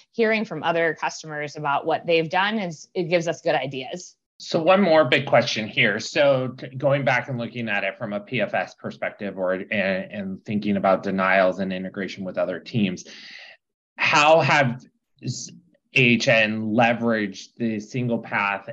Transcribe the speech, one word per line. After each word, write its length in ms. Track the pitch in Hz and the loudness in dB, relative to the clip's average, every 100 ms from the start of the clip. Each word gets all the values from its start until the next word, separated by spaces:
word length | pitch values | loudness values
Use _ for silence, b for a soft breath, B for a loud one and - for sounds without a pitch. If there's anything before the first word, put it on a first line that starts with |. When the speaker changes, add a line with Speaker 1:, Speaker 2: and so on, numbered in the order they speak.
| b | b
Speaker 1:
hearing 320 | - 220 220 | -2 0 0
from 180 | 214 156 | -4 -4
other 320 | 160 170 165 160 | -2 0 0 -2
customers 560 | 160 - 160 151 147 156 | -6 -8 -10 -10 -10 -6
about 300 | 147 143 160 | -2 -2 -2
what 180 | 151 165 | -2 2
they've 220 | 165 160 | 2 2
done 300 | 180 202 220 | 0 0 -2
is, 300 | 175 156 - | -6 -10 -8
it 100 | 185 | -6
gives 220 | 160 175 165 | 0 0 0
us 140 | 160 | -2
good 140 | 165 | -2
ideas. 640 | 147 135 135 127 180 - _ _ - | -2 -2 -8 -10 -12 -14 _ _ -18
Speaker 2:
So 240 | - 165 | -4 0
one 200 | 160 190 | 4 4
more 220 | 180 156 | 6 6
big 220 | 147 147 139 | 6 2 4
question 420 | 127 113 117 107 | 4 4 -2 -4
here. 320 | 143 113 107 | 0 2 0
So 480 | - 160 143 131 127 | -2 2 4 4 -2
t-, 200 | 131 131 131 | -8 -14 -4
going 280 | 143 143 | 0 2
back 240 | 135 123 120 | 2 0 -2
and 100 | 120 | -6
looking 300 | 113 120 113 | -6 -6 -4
at 160 | 101 | -4
it 120 | 98 - | -4 -6
from 140 | 101 | -8
a 80 | 104 | -8
P 200 | 104 123 | -4 -4
F 140 | 98 | -2
S 200 | 98 92 | -2 -4
perspective 640 | - 113 - - - 101 95 | -8 -12 -6 -8 -6 -8 -4
or, 140 | 92 | -2
and, 180 | 92 98 | -2 -2
and 720 | 107 95 95 98 107 95 95 | -2 0 -2 -4 -8 -8 -8
thinking 320 | - 104 104 98 | -4 -2 0 2
about 260 | 95 92 | 4 2
denials 560 | 101 95 95 95 92 87 | 0 0 2 4 4 0
and 140 | 95 | -4
integration 520 | 92 92 101 92 - | -6 -8 -8 -10 -8
with 140 | 92 87 | -8 -4
other 200 | 90 85 | -4 -6
teams, 460 | - 113 98 90 - B B B B B _ _ _ - | -6 -2 -2 -2 -12 B B B B B _ _ _ -4
how 440 | - 156 151 160 | 2 4 6 6
have 440 | 147 151 127 110 - _ _ _ | 6 4 2 -2 -12 _ _ _
s-, 280 | 131 - - - _ _ _ | -10 -10 -12 -18 _ _ _
A 60 | 135 | 2
H 280 | 120 113 135 | 4 4 4
N 440 | 113 107 110 110 | 2 2 -2 0
leveraged 840 | 113 117 113 117 110 101 - - - | 2 2 2 0 0 -2 -6 -18 -6
the 240 | 113 110 | -4 -4
single 380 | 107 127 123 117 | -6 -6 -2 -4
path 500 | - 113 101 98 - | -4 -2 -2 -4 -8